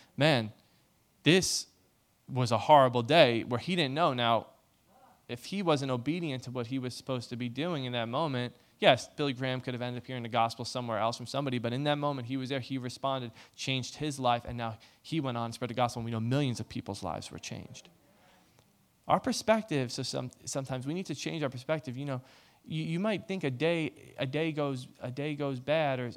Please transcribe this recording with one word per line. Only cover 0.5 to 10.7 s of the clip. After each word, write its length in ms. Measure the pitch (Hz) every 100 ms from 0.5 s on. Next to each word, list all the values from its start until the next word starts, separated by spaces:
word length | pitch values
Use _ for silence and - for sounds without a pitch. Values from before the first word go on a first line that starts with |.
| - _ _ _ _ _ _
this 440 | 143 185 - - - _ _ _ _ _ -
was 200 | 131 120
a 60 | 110
horrible 460 | - 147 131 120
day," 400 | 117 165 131 117
where 160 | - 117
he 160 | - 180
didn't 180 | 139
know. 200 | 143 170
Now, 340 | 123 117 113 - - _ _ _ - - _ -
if 180 | 120 -
he 160 | 196
wasn't 300 | 170 143 135
obedient 520 | 123 123 175 165 131
to 80 | 123
what 160 | 127 113
he 120 | 131
was 160 | 123 -
supposed 340 | - 127 -
to 60 | 120
be 140 | 123
doing 340 | 120 170 156
in 80 | 127
that 160 | 123 113
moment, 480 | 131 160 127 123 - _ -
yes, 300 | 196 123 - -
Billy 160 | 143
Graham 260 | 123 131 127
could 140 | 131
have 80 | 120
ended 200 | 123 123
up 60 | 123
hearing 160 | 127
the 60 | 117
gospel 340 | 117 113 -
somewhere 340 | 120